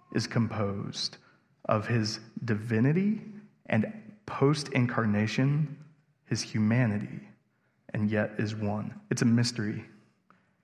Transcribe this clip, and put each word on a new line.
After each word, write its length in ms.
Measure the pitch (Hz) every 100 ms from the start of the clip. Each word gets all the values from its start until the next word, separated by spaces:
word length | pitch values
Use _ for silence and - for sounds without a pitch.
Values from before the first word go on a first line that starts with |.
| -
is 140 | - 110
composed 880 | 120 107 104 101 98 - - - - _ _ _ _
of 240 | - 107 104
his 320 | 117 107 - - -
divinity 800 | 117 104 110 110 131 170 208 220 - - - _ -
and 260 | 110 104 - - - -
post-incarnation, 1500 | - 139 151 - 135 120 - 110 104 107 - 135 147 151 - - _ _ _ -
his 160 | 113
humanity, 840 | - 107 107 120 117 104 - - - - _ _ _ _ -
and 160 | 110 107
yet 260 | 107 104 -
is 160 | 107
one. 460 | 110 104 107 104 - -
It's 120 | 123
a 40 | 117
mystery. 580 | 117 120 - 104 110 - - _ _ _ _ _ _